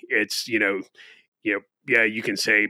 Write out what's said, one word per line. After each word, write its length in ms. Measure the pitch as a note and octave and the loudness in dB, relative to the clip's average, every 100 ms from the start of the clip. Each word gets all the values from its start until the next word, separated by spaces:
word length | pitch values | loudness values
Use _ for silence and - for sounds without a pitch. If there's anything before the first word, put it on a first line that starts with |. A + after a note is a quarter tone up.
| - | -4
It's, 400 | A#2+ G#2 - - | -2 -2 -4 -4
you 120 | A2+ | 0
know, 220 | G#2 G2 G2 - - - _ _ | 0 -2 -6 -16 -20 -20 _ _
you 100 | A2 G2+ | -4 -4
know, 40 | - _ - | -6 _ 0
yeah, 160 | A#2 | 2
you 180 | A2+ G#2+ | 2 0
can 160 | A2+ G2 | -4 -2
say 300 | - G#2+ G#2 | 2 2 2